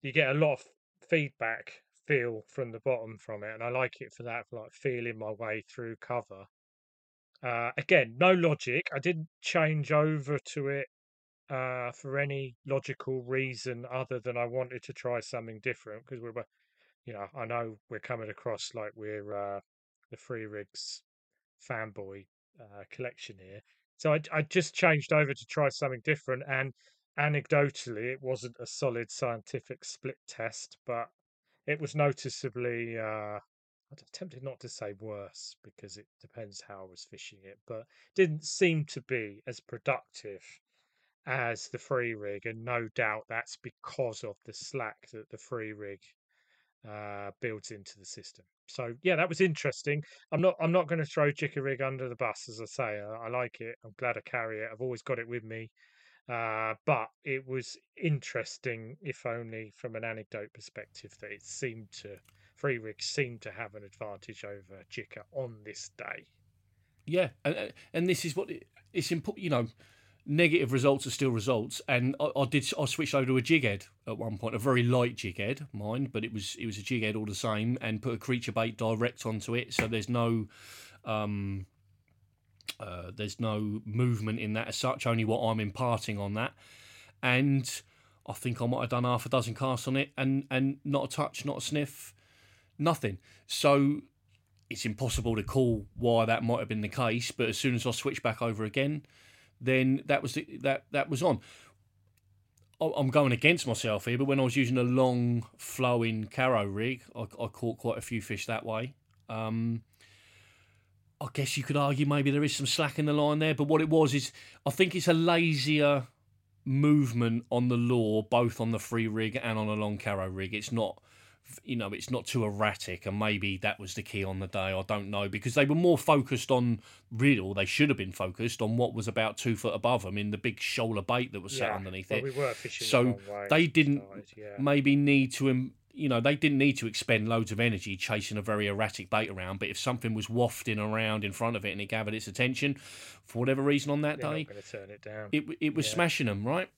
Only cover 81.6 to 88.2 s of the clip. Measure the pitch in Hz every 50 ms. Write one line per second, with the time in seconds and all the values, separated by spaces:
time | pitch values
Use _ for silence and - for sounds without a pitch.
81.6 | 95 - _ _ _ _ _ _ _ _ _ _ _ _ _ _ _ _ _ _
82.6 | _ - - _ 107 101 90 87 87 90 98 107 104 104 - - 117 110 107 107
83.6 | 107 104 104 110 110 110 104 117 123 123 120 110 107 110 107 113 107 107 107 110
84.6 | 117 - - - - 127 131 - - 123 117 113 113 107 110 - 120 110 113 110
85.6 | 107 101 98 - 131 123 117 110 - - 107 101 101 101 101 107 117 - - _
86.6 | - - - - - - - - - - _ _ - 127 123 127 135 143 139 135
87.6 | 127 - - - - _ _ _ _ _ _ _